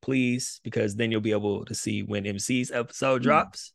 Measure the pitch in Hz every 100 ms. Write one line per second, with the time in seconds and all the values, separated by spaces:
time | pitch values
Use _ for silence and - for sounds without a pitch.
0 | - 131 127 123 - - - 120 107 104
1 | 117 113 110 104 104 101 107 110 - 104
2 | 101 104 98 101 - 127 127 123 117 -
3 | 135 131 123 151 - - -